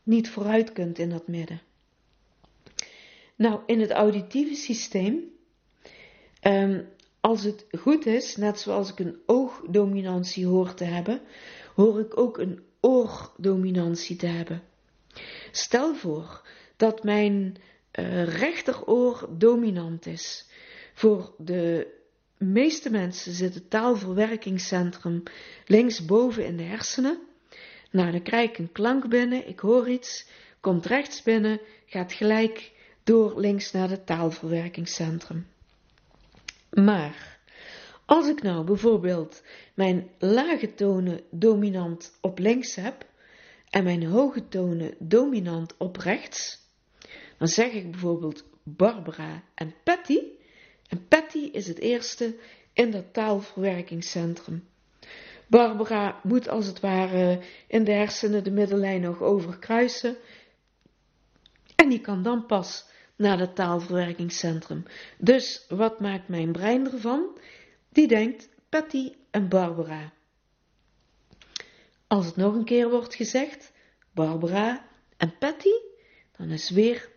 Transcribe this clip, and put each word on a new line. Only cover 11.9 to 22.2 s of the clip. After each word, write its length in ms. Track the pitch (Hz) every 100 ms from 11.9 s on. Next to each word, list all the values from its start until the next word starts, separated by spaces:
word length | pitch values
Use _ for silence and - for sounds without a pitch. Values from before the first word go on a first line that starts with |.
| 208
ik 180 | 220 -
ook 200 | 240 -
een 260 | 185 - - -
oordominantie 1400 | 247 254 220 - - - 190 190 185 180 170 170 - 175
te 120 | 175
hebben. 340 | 170 165 170 - _ _ _ _ - - - -
Stel 440 | - - 240 311 285
voor 520 | 180 151 165 - - - _ -
dat 260 | 220 220
mijn, 520 | 208 208 208 202 190 185 - _ _
eh, 320 | - 180 180
rechteroor 1040 | 170 165 277 339 - 247 - 240 247 240 - 165
dominant 680 | 226 247 226 180 165 165 165
is. 440 | 165 - - - - - - -
Voor 400 | - 220 202 180 -
de 560 | 160 180 170 165 - - _ _